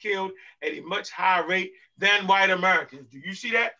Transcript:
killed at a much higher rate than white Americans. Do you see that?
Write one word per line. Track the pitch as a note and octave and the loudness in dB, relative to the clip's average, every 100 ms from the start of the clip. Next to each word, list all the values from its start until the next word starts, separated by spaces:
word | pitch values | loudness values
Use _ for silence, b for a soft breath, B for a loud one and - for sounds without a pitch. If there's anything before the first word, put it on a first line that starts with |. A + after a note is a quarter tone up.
killed | G#3+ G3 F#3+ F#3+ B B | -4 -4 -4 -8 B B
at | D3+ | -8
a | D#3 | -8
much | D#3 G3+ - | -6 -6 -6
higher | - F#3 F3+ D#3+ | -2 2 2 2
rate | F#3 F#3 b b - | -2 -2 b b -2
than | G3 G#3 F#3+ | 2 2 4
white | G3 G3 | 4 4
Americans. | F#3 F#3 F3 D3 C3+ C3 | 4 2 2 0 -10 -20
Do | C3+ | -16
you | F3+ | -14
see | F#3+ A#3+ | -10 -4
that? | A3+ - - | -2 -2 -6